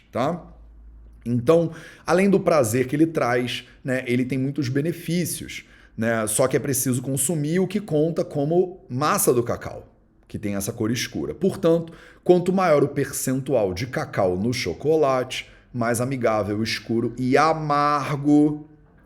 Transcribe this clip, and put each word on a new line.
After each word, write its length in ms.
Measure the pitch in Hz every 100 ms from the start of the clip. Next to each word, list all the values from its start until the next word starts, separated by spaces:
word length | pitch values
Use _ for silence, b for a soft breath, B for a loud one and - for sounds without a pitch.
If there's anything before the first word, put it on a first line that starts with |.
| _
tá? 400 | 107 135 175 - - - - - - - - 117
Então, 440 | 123 120 165 165 165 B B B
além 240 | 170 196
do 100 | 196
prazer 460 | 180 160 117 120 127
que 100 | 147
ele 120 | 160
traz, 600 | 160 123 123 123 - - B
né, 200 | - 127 127
ele 180 | 123 123
tem 120 | 135
muitos 320 | 131 139 127
benefícios, 960 | 135 156 170 - 175 180 - 69 - - b b b
né? 300 | 113 113 110
Só 200 | - 131
que 80 | 139
é 40 |
preciso 420 | 127 123 135 123
consumir 580 | 135 135 - 165 147 175
o 80 | 185
que 120 | 208
conta 440 | 208 156 160 160
como 600 | 170 147 143 170 185 - -
massa 460 | 123 151 196 -
do 80 | 123
cacau, 460 | 120 92 90 - - _ _ _ -
que 100 | 92
tem 180 | 104 101
essa 160 | 95
cor 200 | 110 110
escura. 420 | 120 - 98 69
Portanto, 580 | - 190 - 170 165 165 B B B
quanto 300 | - 180 175
maior 300 | 185 180 147
o 60 | 139
percentual 840 | 139 135 - - 131 135 127 101
de 140 | 87 123
cacau 500 | 160 139 - 98 90
no 160 | 110
chocolate, 960 | 127 - 80 139 160 139 131 127 - - B B
mais 260 | 123 117 117
amigável, 600 | 123 135 120 110 101 104
escuro 540 | 113 - - 113 117 117
e 180 | 127 135
amargo 1300 | 156 160 156 143 147 147 135 147 143 147 151 151 - - _ _